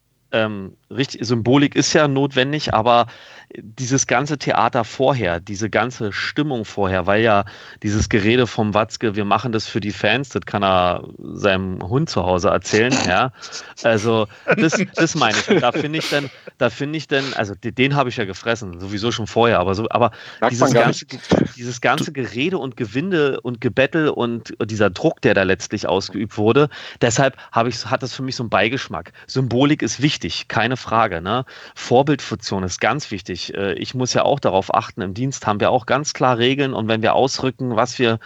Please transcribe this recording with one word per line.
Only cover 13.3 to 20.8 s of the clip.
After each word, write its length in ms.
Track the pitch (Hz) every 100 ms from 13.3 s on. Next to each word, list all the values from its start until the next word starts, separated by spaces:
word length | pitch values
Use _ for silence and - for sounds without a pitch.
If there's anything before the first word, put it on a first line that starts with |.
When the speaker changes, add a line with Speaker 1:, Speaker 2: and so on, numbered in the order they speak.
| - - - - -
Speaker 1:
Also, 440 | 117 113 113 113 104 - -
das, 340 | 120 156 226 190 -
das 200 | 165 160
meine 220 | 117 104
ich. 120 | -
Und 120 | 190
da 100 | 123
finde 280 | 160 147 156
ich 100 | -
dann, 200 | 147 139 - - -
da 120 | 123
finde 280 | 113 143 156
ich 100 | 139
dann, 260 | 139 139
also, 220 | - 104 98
de-, 160 | 117
den 240 | - 131 143
habe 140 | 131
ich 80 | 120
ja 80 | 98
gefressen, 540 | 95 117 117 101 85
sowieso 320 | 98 104 117
schon 160 | 110 107
vorher, 320 | - 117 95
aber 140 | 90 95
so, 120 | 113
aber 220 | 107 117 - - -
Speaker 2:
Merkt 120 | 113
Speaker 1:
dieses 80 | 117
Speaker 2:
man 120 | 139
gar 100 | 123